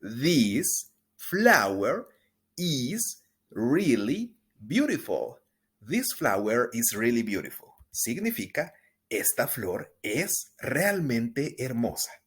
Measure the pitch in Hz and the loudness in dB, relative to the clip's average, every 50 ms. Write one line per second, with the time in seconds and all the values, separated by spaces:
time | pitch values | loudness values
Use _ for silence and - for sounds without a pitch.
0 | - 98 113 117 135 165 175 147 113 101 98 127 185 - - - - - _ _ | -10 -10 -8 -2 2 4 6 6 4 4 2 0 0 0 -2 -2 -4 -8 _ _
1 | _ _ _ _ - - - 185 220 240 220 147 104 98 98 95 98 113 151 214 | _ _ _ _ -10 -4 -2 4 6 6 6 6 4 2 0 0 0 0 0 -2
2 | - - _ _ _ _ _ _ _ _ _ - 180 180 156 135 120 127 185 226 | -6 -12 _ _ _ _ _ _ _ _ _ -6 -2 -2 0 0 0 -2 -2 -4
3 | 226 - - - _ _ _ _ _ _ - - 110 120 139 175 202 165 117 101 | -4 -6 -6 -12 _ _ _ _ _ _ -6 -2 0 2 2 2 4 4 4 2
4 | 101 110 151 208 233 233 - _ _ _ _ _ 104 107 147 226 294 294 220 - | 2 -2 -2 -4 -4 -8 -10 _ _ _ _ _ -10 -2 0 2 2 2 0 -2
5 | - - 95 65 55 - - - _ _ _ _ _ _ _ _ - 104 156 233 | -2 -4 -4 -2 -2 -6 -10 -16 _ _ _ _ _ _ _ _ -8 -2 -2 -2
6 | - - - - 160 127 101 98 104 104 110 120 123 - - 113 117 - - 104 | 0 -2 -4 0 0 2 2 2 2 2 2 2 2 0 -2 0 0 0 0 2
7 | 110 120 120 117 113 107 101 92 73 - - - - - - _ - _ - - | 2 2 2 2 0 0 -2 -4 -4 -6 -14 -16 -20 -20 -20 _ -20 _ -6 -6
8 | - - 127 165 208 226 233 - 98 95 - - 156 170 - _ _ _ _ _ | -4 -4 -4 -2 -2 -4 -2 -4 -8 -4 -4 -4 -4 -4 -8 _ _ _ _ _
9 | _ _ 113 104 - - - - 120 - - - 107 90 87 110 - - _ _ | _ _ -4 -2 0 0 0 0 0 0 0 -4 -4 -4 -4 -4 -6 -10 _ _
10 | - 104 104 127 185 208 - - - - _ _ - 131 123 143 180 202 202 190 | -6 -2 0 0 0 0 -2 -4 -4 -8 _ _ -4 -2 0 2 2 2 2 0
11 | 165 139 120 113 117 117 - - 143 156 - - 123 131 127 117 117 104 80 - | 0 0 0 0 0 0 -2 -2 -4 -4 -4 -6 -6 -4 -2 0 0 -2 -2 -4
12 | - - - - _ | -6 -8 -8 -18 _